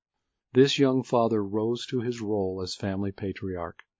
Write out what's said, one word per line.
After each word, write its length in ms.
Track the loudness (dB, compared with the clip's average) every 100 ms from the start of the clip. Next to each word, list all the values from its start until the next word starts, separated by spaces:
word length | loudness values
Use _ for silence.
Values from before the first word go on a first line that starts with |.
| _ _ _ _ _
this 240 | 6 6 6
young 240 | 2 2
father 420 | 2 2 2 2
rose 400 | 0 -2 -2 -4 -4
to 140 | -4
his 220 | -4 -4
role 400 | -2 -2 -2 -4
as 120 | -6
family 380 | -6 -4 -2 -4
patriarch, 680 | -6 -8 -6 -8 -6 -8 -10 -20 _